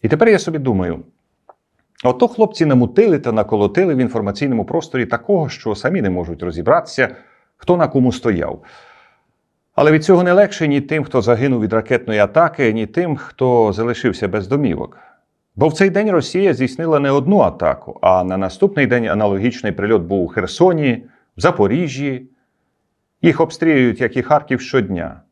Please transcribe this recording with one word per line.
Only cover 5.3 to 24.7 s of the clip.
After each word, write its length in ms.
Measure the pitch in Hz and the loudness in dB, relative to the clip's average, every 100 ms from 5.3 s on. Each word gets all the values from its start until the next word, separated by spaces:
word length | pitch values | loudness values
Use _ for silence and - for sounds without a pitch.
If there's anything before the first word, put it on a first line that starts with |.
| 196 139 | -2 -2
що 260 | - - | -6 -6
самі 280 | 104 131 185 | -4 -2 -2
не 80 | 104 | -2
можуть 320 | 90 85 80 | -4 -6 -8
розібратися, 680 | 87 80 82 156 - - 127 - _ _ _ _ | -8 -6 0 0 -2 -4 -4 -4 _ _ _ _
хто 200 | - 175 | -2 0
на 120 | 151 | 2
кому 240 | 139 127 | 2 0
стояв. 500 | - 120 92 - - - - - _ _ _ _ _ _ _ _ - | 0 -2 -2 -4 -10 -18 -20 -20 _ _ _ _ _ _ _ _ 0
Але 160 | 151 | 4
від 120 | 156 | 2
цього 180 | 156 180 | 4 4
не 100 | 180 | 4
легше 360 | 180 202 - 156 | 4 2 0 0
ні 120 | 143 | 0
тим, 240 | 139 156 | -2 -4
хто 180 | 139 131 | -2 -2
загинув 400 | 107 117 139 123 | 2 2 2 0
від 100 | 104 | 0
ракетної 480 | 113 107 123 - 107 | -2 0 -4 -2 0
атаки, 520 | 101 127 170 165 123 | 2 2 0 2 0
ні 140 | 110 107 | 0 -4
тим, 300 | - 175 139 | -4 -4 -4
хто 560 | - - 127 120 110 | -8 -2 2 2 2
залишився 560 | 98 117 117 123 92 101 | 0 -4 -2 -2 -2 -4
без 200 | 104 95 | -4 -2
домівок. 500 | 143 139 73 60 - - _ _ _ _ - | -2 0 -2 -6 -14 -20 _ _ _ _ 0
Бо 120 | 156 | 0
в 40 | |
цей 180 | 156 196 | 2 0
день 200 | 185 214 | 2 0
Росія 440 | 180 131 175 196 | 0 0 0 0
здійснила 460 | 127 131 - 165 151 | 0 -2 -4 0 0
не 100 | 139 | 2
одну 300 | 139 143 202 | 0 2 2
атаку, 580 | 101 76 82 65 - - | 2 2 -2 -2 -8 -2
а 220 | 92 92 | 2 2
на 120 | 90 92 | 0 -2
наступний 500 | 95 - 196 196 127 | -4 0 0 2 0
день 200 | 123 113 | 0 0
аналогічний 680 | 95 107 98 113 117 107 | 0 0 0 -2 -4 -6
прильот 300 | 82 101 110 | -4 0 0
був 220 | 82 98 | 0 -4
у 40 | 85 | -2
Херсоні, 720 | - 90 - 185 165 143 117 - _ _ - | -4 -6 2 2 2 -2 -4 -8 _ _ -2
в 40 | |
Запоріжжі. 840 | 143 175 98 131 170 127 143 127 127 _ _ _ _ _ _ _ _ _ | -2 2 0 0 -4 -6 -6 -8 -12 _ _ _ _ _ _ _ _ _
Їх 180 | 165 - | 0 2
обстрілюють, 600 | 160 - 165 147 123 107 | -2 0 0 2 2 0
як 160 | 120 127 | -4 -2
і 60 | |
Харків, 380 | 120 151 147 127 | 0 0 0 -6
щодня. 600 | - | -2